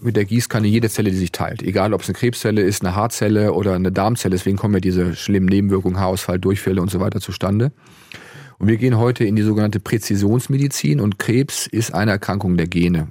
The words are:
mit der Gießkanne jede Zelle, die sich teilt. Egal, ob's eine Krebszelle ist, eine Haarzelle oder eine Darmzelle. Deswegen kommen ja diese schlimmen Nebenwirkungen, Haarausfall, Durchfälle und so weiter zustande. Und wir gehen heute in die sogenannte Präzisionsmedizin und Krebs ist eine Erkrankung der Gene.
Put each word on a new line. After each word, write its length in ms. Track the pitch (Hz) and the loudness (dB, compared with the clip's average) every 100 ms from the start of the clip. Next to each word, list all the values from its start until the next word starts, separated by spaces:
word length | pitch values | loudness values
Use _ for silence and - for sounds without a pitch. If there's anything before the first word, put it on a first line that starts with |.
mit 140 | 120 104 | -2 0
der 100 | 98 | 0
Gießkanne 420 | 117 - 113 104 | 0 0 0 2
jede 220 | 117 110 | 2 2
Zelle, 220 | - 104 | 0 0
die 60 | 92 | 0
sich 140 | 90 | -2
teilt. 300 | - 80 - | -4 -6 -4
Egal, 320 | 92 98 107 | -2 0 0
ob's 140 | 98 - | 0 -4
eine 80 | 90 | -2
Krebszelle 460 | 120 - 110 104 | -2 0 0 2
ist, 220 | 95 107 | 2 0
eine 120 | 95 98 | -2 0
Haarzelle 580 | 117 - 104 107 107 | -2 0 0 2 2
oder 220 | 82 101 90 | 2 0 0
eine 160 | 92 | 0
Darmzelle. 420 | 95 104 120 95 92 | 0 0 0 0 0
Deswegen 220 | 98 101 | 0 -2
kommen 160 | 104 95 | 0 0
ja 40 | |
diese 360 | 92 90 87 82 | 2 0 0 -2
schlimmen 320 | - 98 92 | 0 2 4
Nebenwirkungen, 520 | 98 101 95 92 92 | 2 2 0 0 0
Haarausfall, 400 | 95 92 - 90 | 0 -2 -2 -2
Durchfälle 420 | 92 98 95 95 | 0 0 0 0
und 80 | 87 | 0
so 100 | 92 | -2
weiter 200 | 101 101 | -2 -4
zustande. 520 | - 90 92 104 135 - - - - - - - - - | -8 -4 -2 0 0 -4 -16 -20 -20 -20 -20 -20 -20 -2
Und 100 | 101 | 0
wir 100 | 113 | 2
gehen 200 | 127 110 | 2 2
heute 280 | 120 123 107 | 2 2 0
in 100 | 107 | 2
die 80 | |
sogenannte 360 | 107 107 107 98 | 2 2 0 -2
Präzisionsmedizin 1200 | - 113 - 98 101 123 - 135 139 - 143 147 | -2 -4 0 0 2 2 0 -2 -2 -2 0 0
und 200 | 104 - | 0 -2
Krebs 480 | - 120 147 - - | 0 0 0 -4 -4
ist 260 | 110 113 | -4 -2
eine 160 | 85 107 | 0 0
Erkrankung 480 | 95 - 95 95 85 | 0 -2 -2 0 0
der 80 | 82 | 0
Gene. 440 | 87 90 85 76 | 0 2 0 -2